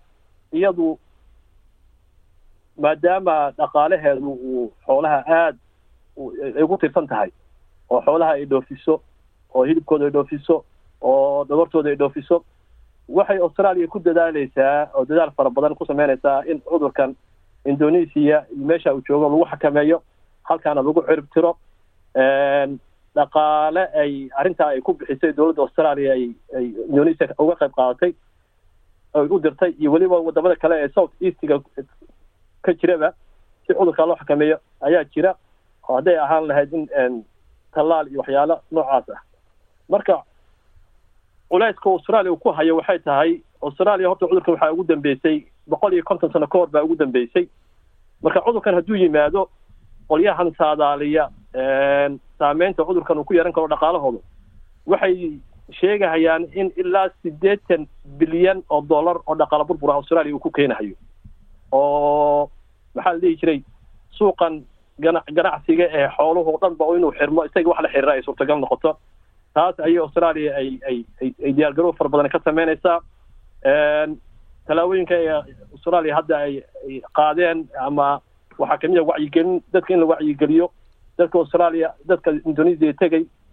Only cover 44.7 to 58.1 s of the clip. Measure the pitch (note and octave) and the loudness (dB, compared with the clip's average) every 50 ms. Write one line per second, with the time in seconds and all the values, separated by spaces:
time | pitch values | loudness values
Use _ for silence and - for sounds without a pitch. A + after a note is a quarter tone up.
44.7 | D#3+ F3 F#3 E3 D#3+ D3 C#3+ D3 C3+ C3 - D#3+ D#3 D3+ - _ _ _ _ - | 0 0 0 0 0 0 0 -2 -2 0 0 -2 -2 -2 -4 _ _ _ _ -6
45.7 | D3+ - - G3+ F#3 F3 D#3 - F#3+ - - D#3 - E3 D3 - - F3+ F3 D3+ | -2 -2 0 0 0 0 0 -2 -4 -2 -2 -2 -2 -2 -2 0 2 0 0 2
46.7 | C#3+ D3+ D3+ D#3+ E3+ D#3 D3+ C3+ A#2+ B2+ B2 A#2 - F#3 F3 - _ _ _ _ | 0 0 0 0 0 -2 -2 0 0 -2 -2 0 -2 -2 -2 -2 _ _ _ _
47.7 | _ _ _ _ _ _ _ _ _ _ - A#2+ - - - A#3 A#3 G#3+ - G#3+ | _ _ _ _ _ _ _ _ _ _ -4 0 0 0 0 0 -2 -2 -2 0
48.7 | F3+ F3 E3+ G3 A3 G3 F#3 E3 D3+ D3+ D3 D3 E3 G3+ F#3 - _ _ _ - | 0 0 0 -2 0 2 2 2 2 2 2 0 0 -2 -4 -4 _ _ _ -20
49.7 | - - - - - - - - D#3 D#3+ F#3+ G#3 E3+ D#3+ F3+ E3 D#3+ - E3 D3+ | -20 -20 -20 -20 -20 -20 -4 -2 0 2 2 2 0 0 -2 -4 -2 0 0 0
50.7 | D3+ D3 D3 C#3+ C#3+ C#3+ D3 D3 D3+ D#3 D3 C3 - - - - - C3 C3 C3+ | 2 0 0 0 0 -2 -2 -2 0 0 -2 -2 -6 -16 -20 -10 -8 -4 -2 -2
51.7 | C3+ C3+ C#3 C#3 C#3 C#3 C#3+ C#3+ C#3 C3+ - - - - D3+ C#3+ D3 D#3+ F3+ G3 | 0 0 2 2 2 2 0 -2 -4 -8 -14 -20 -6 -2 -2 0 2 0 0 0
52.7 | F3+ - D#3 E3+ F#3 F3 D#3 - E3 D3+ C#3+ - F#3+ E3+ E3 F3 E3 E3 D#3+ D3+ | 0 -2 -4 -2 -2 -2 -2 -2 -2 -4 0 0 0 2 2 0 -2 -2 -2 -2
53.7 | D#3 C#3 D#3 D#3+ F3+ E3 C#3 C3 A#2 A2+ - - - - - - - - - - | -2 0 0 0 0 0 -2 -4 -4 -6 -10 -20 -20 -20 -20 -20 -20 -20 -20 -20
54.7 | _ _ _ D4+ - - G3 F#3+ F#3 F3+ F3 D#3+ D3+ C3 - - - - - - | _ _ _ -2 0 0 2 0 -2 -2 -4 -8 -10 -12 -16 -20 -20 -20 -20 -20
55.7 | - - F3+ F#3+ G#3 G#3 G3 E3+ D#3+ D#3+ D#3+ E3 D#3+ D#3+ E3+ D#3 C3+ F#3+ G3 F#3 | -6 -2 0 0 2 0 0 0 2 2 2 2 2 0 -2 -6 -6 -4 -4 -4
56.7 | - F3 F#3 F3+ F3+ G3 F#3+ F#3 - _ - E3+ D3+ D3+ F#3 F#3+ G3+ G3+ - - | -4 -4 -2 0 0 0 0 -2 -4 _ -12 -12 -6 -2 0 0 0 0 0 -2
57.7 | F3+ D#3+ D3+ - - - - C#3+ | -2 -2 -2 -8 -18 -20 -20 -20